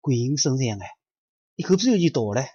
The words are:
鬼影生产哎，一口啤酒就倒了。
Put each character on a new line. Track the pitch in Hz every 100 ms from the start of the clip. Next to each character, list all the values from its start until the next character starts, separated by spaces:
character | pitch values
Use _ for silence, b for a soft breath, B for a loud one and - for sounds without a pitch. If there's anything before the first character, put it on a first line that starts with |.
鬼 | 147 123
影 | 120 143
生 | 147 131
产 | 127 104
哎， | 98 - _ _ _ _ _
一 | -
口 | - 190
啤 |
酒 | 240 214
就 | 170
倒 | 147 107
了。 | 107 139